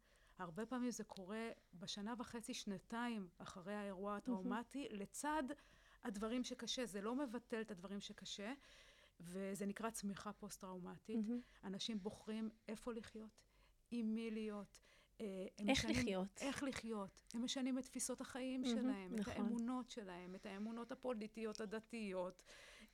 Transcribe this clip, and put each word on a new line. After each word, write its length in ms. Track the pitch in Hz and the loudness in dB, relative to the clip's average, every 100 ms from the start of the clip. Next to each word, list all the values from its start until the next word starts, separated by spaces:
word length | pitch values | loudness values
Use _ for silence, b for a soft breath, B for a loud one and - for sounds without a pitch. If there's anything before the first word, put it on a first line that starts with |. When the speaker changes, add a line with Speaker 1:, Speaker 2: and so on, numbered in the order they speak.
| b b b b | b b b b
Speaker 1:
הרבה 280 | 180 170 226 | -6 -2 -2
פעמים 260 | 254 247 | 2 2
זה 120 | 220 | 0
קורה 460 | 208 - 180 220 226 - - | -4 -6 -4 -2 -4 -6 -14
בשנה 400 | 175 190 208 202 233 | -10 -6 -2 -2 -2
וחצי, 360 | 240 240 220 | -2 -4 -4
שנתיים 760 | 247 - 190 - 226 240 226 180 - | -4 -2 -2 -2 0 2 0 -4 -8
אחרי 360 | 185 190 175 | -10 -8 -4
האירוע 380 | 208 202 185 202 | -2 -2 -2 0
Speaker 2:
מהמם. 60 | 202 | 0
Speaker 1:
הטראומטי, 720 | 254 214 190 208 240 277 285 | 2 2 2 0 0 -4 -4
לצד 540 | 208 202 - 294 311 254 - b b b b | -4 -6 -2 2 2 2 -2 b b b b
הדברים 400 | 247 202 220 254 | -4 0 2 2
שקשה. 420 | 247 247 226 - 233 | 0 -2 0 0 2
זה 160 | 196 | 0
לא 140 | 208 254 | 2 2
מבטל 460 | 277 226 - 220 | 2 0 0 -2
את 100 | 220 | 0
הדברים 300 | 180 190 202 | -4 -2 -2
שקשה, 520 | - 208 196 - 202 277 B B B B B - | -4 -8 -6 -4 -2 -4 B B B B B -14
וזה 460 | 170 185 196 202 202 | -6 -2 -2 0 0
נקרא 240 | 202 226 | 2 0
צמיחה 440 | 226 202 196 214 | 0 -2 -2 -4
פוסט-טראומטית. 840 | - 202 - 190 185 180 180 - 220 | -6 -8 -8 -6 -6 -6 -8 0 2
Speaker 2:
מהמם. 260 | 208 240 247 b | 2 0 -2 b
Speaker 1:
אנשים 360 | 196 190 - 214 | -4 -2 0 0
בוחרים 460 | 196 - - 220 220 - - | -2 -6 -4 -2 -2 -4 -8
איפה 260 | 220 254 | -4 -2
לחיות, 480 | 226 220 220 220 - - b b b - | -4 -6 -10 -12 -14 -20 b b b -2
עם 240 | 240 220 220 | 2 4 4
מי 160 | 226 | 2
להיות, 480 | 220 214 208 196 - b b b - | 0 0 -2 -6 -12 b b b -6
אה, 40 | 214 190 190 - | -2 -2 -4 2
הם 120 | 208 | 6
Speaker 2:
איך 160 | 269 233 | 8 8
Speaker 1:
משנים 120 | 240 | 6
Speaker 2:
לחיות. 300 | 233 185 196 - | 6 4 2 2
Speaker 1:
איך 220 | 277 - | 0 2
לחיות. 600 | 277 - 226 214 196 - - | 2 2 0 0 -2 -6 -6
הם 100 | 233 | -2
משנים 340 | 247 269 262 262 | 2 2 4 2
את 60 | |
תפיסות 380 | 254 254 - 247 | 0 -2 0 -2
החיים 400 | 262 254 262 262 | -2 -2 0 2
Speaker 2:
מהמם, 140 | 247 226 | 4 4
Speaker 1:
שלהם, 380 | 254 262 185 226 | 4 2 0 0
את 40 | |
Speaker 2:
נכון. 140 | 202 | 0
Speaker 1:
האמונות 560 | - 233 233 233 254 247 | 2 2 4 2 0 -2
שלהם, 460 | - 190 175 180 190 | -6 -6 -6 -6 -8
את 100 | 214 | -6
האמונות 460 | 196 214 226 233 | -4 -4 -4 -6
הפוליטיות, 680 | 254 254 226 214 - 220 214 | -4 0 0 -2 -4 -4 -2
הדתיות, 840 | 214 214 - 233 208 185 180 - - B B B 214 | -2 -4 -4 -4 0 0 0 -4 -16 B B B -10